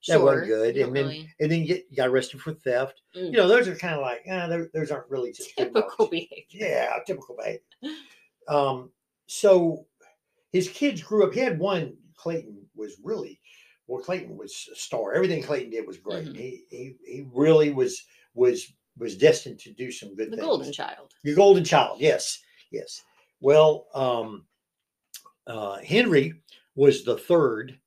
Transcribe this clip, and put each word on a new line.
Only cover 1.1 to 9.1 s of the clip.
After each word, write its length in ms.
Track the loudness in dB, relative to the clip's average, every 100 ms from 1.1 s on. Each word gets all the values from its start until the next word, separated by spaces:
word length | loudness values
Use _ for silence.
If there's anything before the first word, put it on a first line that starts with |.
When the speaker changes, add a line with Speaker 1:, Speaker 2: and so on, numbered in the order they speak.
Speaker 2:
really 160 | -6 -14 _
Speaker 1:
and 120 | -2
then 140 | 0 0
get, 300 | -4 -4 -2
got 140 | 2
arrested 300 | 2 -2 -10
for 140 | -12
theft. 480 | -8 -2 -2 -2 -8 _ -12
Speaker 2:
Mm. 100 | -2
Speaker 1:
You 60 |
know, 160 | 2 6
those 200 | 6 4
are 80 | -4
kinda 240 | -6 -4
like, 220 | -4 -6 -8
ah, 180 | -6 -4
tho-, 200 | -4 -4 -6
those 160 | -6
aren't 180 | -6 -6
really 220 | -6 -6
just 240 | -8 -16 -6
good 180 | -2
Speaker 2:
Typical 320 | 0 -2 -2 -2
Speaker 1:
marks. 60 |
Speaker 2:
behavior. 340 | -2 -8 -18 -20
Speaker 1:
Yeah, 420 | -8 -4 -2 -2 -4 -6
typical 280 | -10 -10 -10
behavior. 260 | -10 -10 _ _ -14 -12 -18 _ _ _ -4
Um, 440 | 0 0 -2 -10 _ _